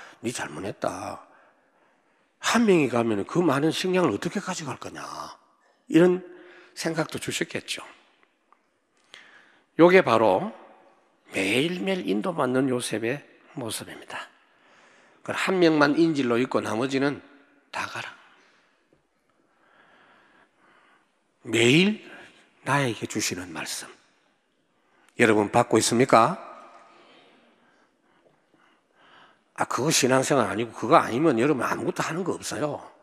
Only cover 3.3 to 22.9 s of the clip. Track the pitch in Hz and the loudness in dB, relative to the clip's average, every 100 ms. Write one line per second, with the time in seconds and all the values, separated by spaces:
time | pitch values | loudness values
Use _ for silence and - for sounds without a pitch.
3.3 | 165 175 135 156 147 185 185 170 - 175 | 0 2 2 0 -2 -2 0 0 0 -4
4.3 | 202 185 180 151 117 92 82 - - - | -6 -8 -8 -10 -12 -14 -14 -14 -14 -14
5.3 | - _ _ _ _ - 160 180 180 - | -18 _ _ _ _ 0 4 4 2 -4
6.3 | - - - - - 165 160 151 - - | -20 -20 -20 -18 -10 -6 -4 -6 -6 -6
7.3 | - 175 - - - - - _ _ _ | -6 -6 -8 -10 -12 -14 -20 _ _ _
8.3 | _ _ _ _ _ _ _ _ - - | _ _ _ _ _ _ _ _ -20 -20
9.3 | - _ _ _ - 170 185 135 117 110 | -20 _ _ _ 6 8 8 6 4 4
10.3 | 92 143 - - - _ _ _ _ _ | 2 0 -10 -20 -20 _ _ _ _ _
11.3 | - 95 117 165 180 190 190 - 202 190 | -6 -2 0 -2 -4 -4 -4 -2 -4 -4
12.3 | 165 127 127 135 123 - 107 113 143 - | -4 -2 0 0 -2 -4 -6 -4 -6 -10
13.3 | _ - - 117 - - - - - - | _ -18 -12 -10 -10 -12 -18 -16 -16 -16
14.3 | _ _ _ _ _ _ _ _ _ - | _ _ _ _ _ _ _ _ _ -12
15.3 | - - 190 170 156 143 147 165 143 123 | -6 -2 4 4 4 4 4 2 2 0
16.3 | 117 127 113 104 107 131 131 143 131 - | 0 0 -2 -2 -4 -2 0 -2 -4 -12
17.3 | - _ _ _ - - - - - - | -20 _ _ _ -10 -10 -10 -14 -18 -20
18.3 | _ _ _ _ _ _ _ _ _ _ | _ _ _ _ _ _ _ _ _ _
19.3 | _ _ _ _ _ _ _ _ _ _ | _ _ _ _ _ _ _ _ _ _
20.3 | _ _ _ _ _ _ _ _ _ _ | _ _ _ _ _ _ _ _ _ _
21.3 | _ - 110 117 151 190 214 - - - | _ -4 2 6 6 4 0 -8 -20 -20
22.3 | _ _ _ - 139 131 | _ _ _ -4 -2 -2